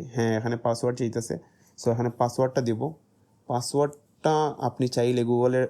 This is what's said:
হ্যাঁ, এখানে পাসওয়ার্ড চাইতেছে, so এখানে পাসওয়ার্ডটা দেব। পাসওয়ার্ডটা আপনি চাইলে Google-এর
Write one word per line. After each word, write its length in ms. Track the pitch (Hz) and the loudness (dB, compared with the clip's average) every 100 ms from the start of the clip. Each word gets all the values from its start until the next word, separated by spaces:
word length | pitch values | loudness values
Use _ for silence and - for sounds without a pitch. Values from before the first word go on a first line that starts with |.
| 151 | -4
হ্যাঁ, 240 | 123 113 107 | -2 0 0
এখানে 200 | 120 120 | 0 -2
পাসওয়ার্ড 420 | 120 113 123 123 | 0 0 -2 -2
চাইতেছে, 380 | 120 117 113 - - _ _ - | -2 -2 -4 -8 -10 _ _ -4
so 100 | 120 | 0
এখানে 180 | 117 123 117 | 0 0 0
পাসওয়ার্ডটা 440 | 123 - 131 - | 0 2 0 0
দেব। 200 | 117 110 139 160 _ _ _ _ - | 0 -2 -4 -8 _ _ _ _ -4
পাসওয়ার্ডটা 880 | 120 - 143 147 147 _ _ 156 156 151 - | -4 -2 0 0 -2 _ _ 2 2 0 -2
আপনি 280 | 123 - 123 | -4 -2 -2
চাইলে 340 | 127 120 123 | 2 2 2
Google-এর 440 | 117 120 123 127 127 | 2 2 2 2 0